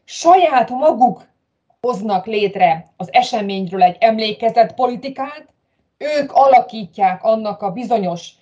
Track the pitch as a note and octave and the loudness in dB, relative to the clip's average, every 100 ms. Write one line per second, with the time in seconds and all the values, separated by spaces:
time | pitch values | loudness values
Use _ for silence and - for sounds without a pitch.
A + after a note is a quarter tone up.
0 | _ - D#4+ F#4 E4+ C4 A3+ B3 D4+ A3+ | _ -2 4 6 6 2 0 0 0 2
1 | B3 F3+ _ _ _ _ _ _ A#3+ F#3+ | 0 0 _ _ _ _ _ _ -6 -6
2 | A3 B3+ A#3+ G#3+ G3+ G3 F3+ E3 - - | -4 -4 -2 -2 -2 2 0 0 -6 -16
3 | F3+ - B3 A#3 G3+ G3 F#3 F#3+ F3+ F3 | -2 0 0 -4 -4 -6 -4 2 2 2
4 | A3+ A3 G#3+ G#3 A3+ A#3 A3 - B3 B3 | 0 0 -4 -4 -2 0 0 0 -4 -4
5 | F#3 - C4+ D4+ D4+ _ _ _ _ - | -10 -10 -12 -14 -20 _ _ _ _ -10
6 | C#4+ D4+ C#4 - C4+ B3 B3+ A3 G3 - | -4 -4 0 2 6 4 2 -10 -12 -2
7 | F#3+ F#3 A3 A3 G#3+ G3+ G#3 F#3 A3+ A3+ | -2 -2 -2 -2 -2 -8 -8 -8 -4 -2
8 | F#3 E3+ - _ | -2 -6 -12 _